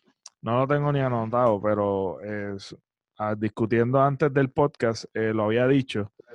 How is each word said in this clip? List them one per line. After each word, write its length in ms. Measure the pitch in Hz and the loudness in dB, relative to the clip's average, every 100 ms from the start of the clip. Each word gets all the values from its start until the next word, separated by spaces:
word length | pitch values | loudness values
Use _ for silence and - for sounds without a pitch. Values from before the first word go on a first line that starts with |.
| _ _ - _ | _ _ -20 _
No 160 | 113 120 | -2 0
lo 80 | 135 | 2
tengo 240 | 147 147 | 0 2
ni 80 | 143 | 0
anotado, 640 | 131 120 110 120 123 101 | 0 -2 0 2 2 2
pero, 580 | 104 104 101 98 95 67 | 0 0 2 0 -2 -6
eh, 340 | 101 104 101 98 | -8 -8 -8 -10
s-, 180 | - - _ _ _ - | -12 -20 _ _ _ -8
ah, 180 | 107 107 | -6 -2
discutiendo 680 | 107 - 110 117 117 135 | -4 -2 0 2 2 2
antes 320 | 139 135 151 | 2 2 0
del 160 | 135 135 | 2 0
podcast, 540 | - 143 - 117 113 - | 2 0 0 -2 -2 -8
eh, 200 | 110 110 | -4 -2
lo 120 | 110 107 | 0 0
había 220 | 117 127 | 2 2
dicho. 440 | 139 131 107 101 - _ | 2 0 -6 -8 -12 _